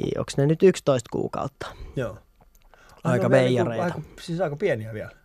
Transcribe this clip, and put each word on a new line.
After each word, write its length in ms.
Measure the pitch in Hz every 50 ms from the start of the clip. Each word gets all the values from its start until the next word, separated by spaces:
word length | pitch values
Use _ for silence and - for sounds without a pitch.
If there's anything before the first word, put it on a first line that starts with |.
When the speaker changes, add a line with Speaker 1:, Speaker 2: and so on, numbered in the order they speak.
| 50 - - -
Speaker 1:
onks 180 | - - - -
ne 80 | 139
nyt 180 | 143 160 160 -
yksitoista 460 | 190 180 - - - 139 123 - -
kuukautta? 560 | - - - - - - - - _ - - - - - - - -
Speaker 2:
Joo. 220 | 139 123 104 - - - _ _ _ - _ _ _ _ - _ - - - - - -
Speaker 1:
Aika 200 | 165 127 120 120
Speaker 2:
No, 60 | 120
vielä 140 | 131 135 127
Speaker 1:
veijareita. 400 | 127 127 120 120 117 117 113 -
Speaker 2:
niinku 140 | 175 170 170
aika, 220 | 151 - - -
siis 200 | - - 165 165
aika 140 | 185 156 143
pieniä 380 | 143 214 190 139 110 110 110 110
vielä. 160 | 107 - - - _ _